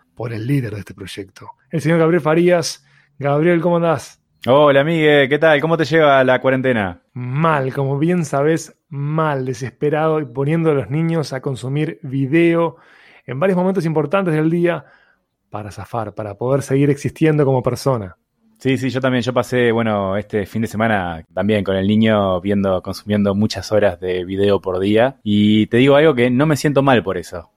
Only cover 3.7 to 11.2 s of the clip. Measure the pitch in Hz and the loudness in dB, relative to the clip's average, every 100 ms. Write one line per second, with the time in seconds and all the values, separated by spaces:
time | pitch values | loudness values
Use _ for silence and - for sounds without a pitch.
3.7 | 170 170 143 - - _ _ - 135 151 | 0 0 -2 -6 -20 _ _ 2 6 6
4.7 | 139 147 170 151 147 135 147 160 147 156 | 6 2 2 4 4 4 2 4 4 2
5.7 | 165 143 160 147 135 127 127 131 131 131 | 0 2 4 4 4 4 2 2 0 0
6.7 | 117 98 85 _ 123 123 135 165 151 131 | 0 -2 -6 _ -12 -6 -2 0 0 -2
7.7 | 131 135 139 165 180 160 139 147 160 - | -4 -2 -2 0 0 -2 0 0 0 -4
8.7 | _ _ 139 143 156 156 139 131 123 127 | _ _ -8 -4 -2 -2 -2 -4 -6 -10
9.7 | - 147 151 160 156 139 120 139 165 160 | -6 -2 0 0 -2 -4 -4 -2 0 0
10.7 | 143 110 147 165 165 | 0 -2 -2 -2 -2